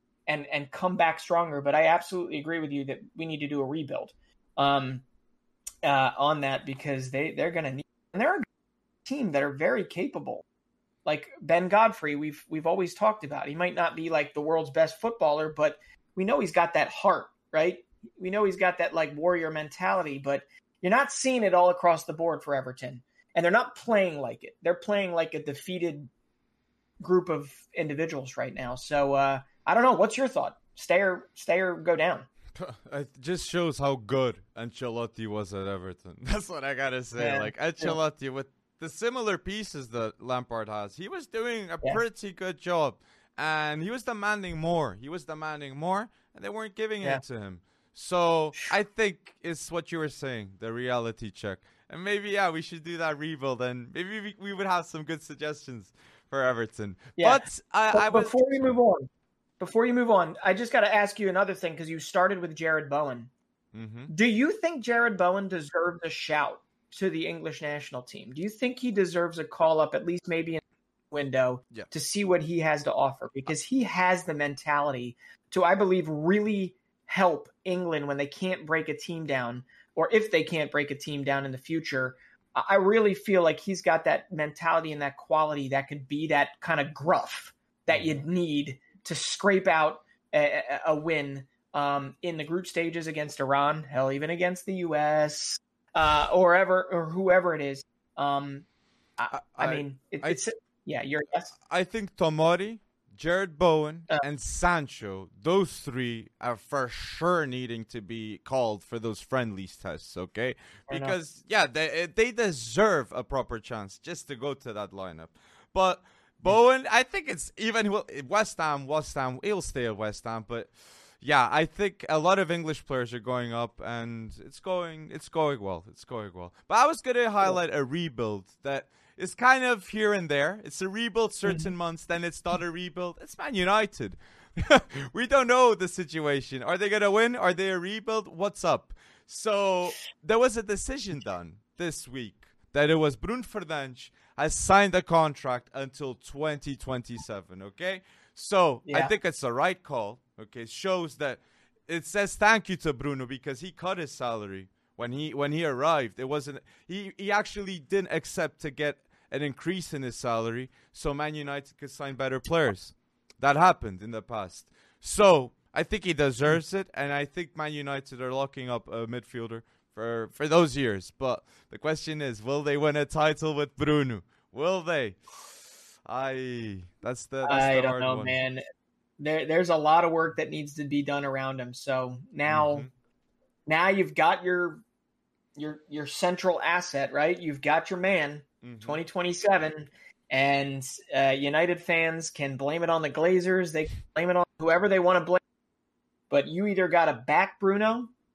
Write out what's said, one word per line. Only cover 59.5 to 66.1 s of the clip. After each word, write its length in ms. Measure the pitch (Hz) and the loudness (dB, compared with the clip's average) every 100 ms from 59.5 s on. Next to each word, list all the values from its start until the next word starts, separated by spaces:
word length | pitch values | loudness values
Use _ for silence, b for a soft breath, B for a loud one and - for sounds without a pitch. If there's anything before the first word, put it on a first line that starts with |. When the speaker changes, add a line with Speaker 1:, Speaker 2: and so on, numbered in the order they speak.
| - | -12
Speaker 1:
before 240 | 175 220 247 | -2 2 4
you 80 | |
move 160 | 247 233 | 4 6
on, 260 | 202 165 175 | 6 4 0
I 120 | 196 | 0
just 180 | 190 233 | 0 2
gotta 200 | 262 208 | 4 4
ask 280 | 208 202 - | 4 2 0
you 80 | 196 | 0
another 260 | 180 196 | 2 2
thing, 220 | 185 175 156 | 0 -6 -6
'cause 120 | 160 | -8
you 120 | 160 | -8
started 400 | - 196 185 190 | -2 2 2 2
with 160 | 170 151 | -6 -4
Jared 340 | 160 156 147 | 0 0 0
Bowen. 400 | 143 147 123 117 _ _ _ _ 110 | -2 -2 -6 -12 _ _ _ _ -16
Speaker 2:
Mm-hmm. 300 | 110 113 143 | -14 -14 -8
Speaker 1:
Do 140 | 156 240 | 0 2
you 240 | 214 294 | 4 2
think 320 | 427 339 320 | 0 -4 -4
Jared 320 | 226 233 233 190 | -2 2 2 2
Bowen 300 | 180 196 196 | 2 2 -2
deserves 540 | 180 143 170 175 175 | -6 -4 -2 -2 -2
a 80 | 165 | -8